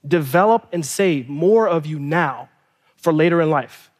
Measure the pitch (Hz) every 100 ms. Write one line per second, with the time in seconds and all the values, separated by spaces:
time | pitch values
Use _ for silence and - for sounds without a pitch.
0 | 147 170 139 165 208 226 - 175 147 -
1 | 196 147 127 143 175 226 220 165 151 156
2 | 143 165 151 123 123 _ _ _ _ _
3 | 170 156 165 170 156 151 117 - _ _